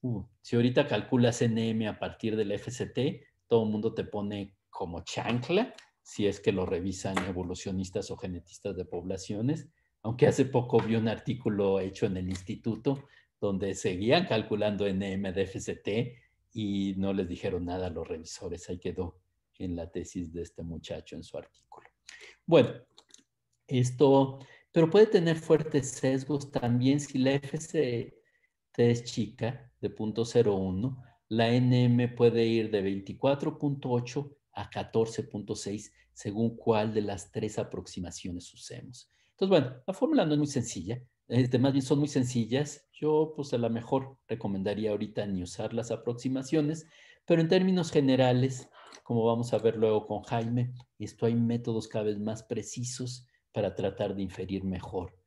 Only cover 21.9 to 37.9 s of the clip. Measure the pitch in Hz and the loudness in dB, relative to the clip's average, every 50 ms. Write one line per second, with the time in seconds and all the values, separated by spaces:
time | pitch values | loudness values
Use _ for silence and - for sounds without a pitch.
21.9 | _ _ _ - - - - - - _ _ - 165 156 120 - - - - _ | _ _ _ -20 -20 -20 -20 -20 -20 _ _ 6 6 6 8 6 0 -10 -16 _
22.9 | _ - _ _ _ _ _ _ _ _ _ _ _ _ _ - 139 127 123 123 | _ -20 _ _ _ _ _ _ _ _ _ _ _ _ _ -2 0 2 2 0
23.9 | - - 151 135 139 135 135 135 - - - - - - _ _ _ 170 165 165 | 4 4 6 6 8 6 6 2 -2 -12 -16 -20 -20 -20 _ _ _ 4 4 6
24.9 | 165 202 220 220 220 196 170 165 160 160 - - 165 156 160 160 - 143 127 - | 8 8 8 8 8 4 4 4 0 0 4 4 4 4 4 2 0 0 0 0
25.9 | - - - 131 131 135 131 - 147 143 143 - - 135 127 120 120 123 123 131 | -6 -2 0 0 0 0 -2 -2 -4 -4 -4 -4 -6 -2 0 2 2 4 4 4
26.9 | 139 147 143 - - 135 127 131 135 139 139 - - 151 156 - - 165 143 127 | 4 4 0 -2 -2 2 2 4 2 2 -2 -4 -8 -8 -8 -4 -2 0 0 0
27.9 | 120 117 - - - _ _ _ _ _ _ _ _ _ _ _ _ - 120 120 | 0 -4 -6 -8 -12 _ _ _ _ _ _ _ _ _ _ _ _ 2 4 4
28.9 | 120 117 - - - - 107 98 - - - 113 120 - - - _ _ - 98 | 4 2 -2 -6 -4 -4 -4 -4 -4 -6 -6 -6 -6 -8 -14 -20 _ _ -8 -8
29.9 | - - 110 110 104 113 113 117 - 123 113 107 101 95 95 95 92 95 110 131 | -6 -4 -6 -4 -2 -2 -4 2 4 4 4 4 4 2 0 -2 -2 -2 -2 -4
30.9 | 131 - - - _ _ _ _ 110 113 113 117 120 127 127 123 127 123 123 123 | -4 -6 -14 -20 _ _ _ _ 0 2 4 4 4 4 4 4 6 6 6 6
31.9 | 120 120 123 117 120 - 123 117 110 117 113 113 113 113 110 104 104 104 95 98 | 6 4 4 2 2 6 6 6 6 6 2 4 4 2 2 2 0 2 2 2
32.9 | 98 98 98 - 98 - - 135 139 139 170 160 147 - - 143 143 139 - 131 | -2 -4 -6 -10 -10 -2 0 0 0 2 -2 -6 -4 -2 -2 -2 -2 -2 -2 0
33.9 | 123 123 120 - - 147 143 143 - _ _ _ _ 92 95 - - 104 98 - | 0 0 -2 -2 -6 -6 -6 -8 -12 _ _ _ _ -12 -12 -8 -6 -8 -8 -2
34.9 | - 113 113 110 - - 107 - - 104 101 101 107 - - 98 101 110 - - | 0 0 0 2 -2 -8 -8 -6 -8 -10 -6 -6 -8 -8 -6 -8 -8 -8 -10 -14
35.9 | _ _ _ _ _ - - 110 98 104 113 113 117 - - 117 113 107 107 113 | _ _ _ _ _ -10 -8 -6 -2 0 0 0 0 -2 2 2 4 4 4 2
36.9 | 107 107 104 101 101 101 - - _ 120 113 110 - - 104 - - - 90 - | 0 0 0 -2 -4 -6 -10 -8 _ -4 -4 -4 -4 -4 -6 -4 -6 -10 -10 -10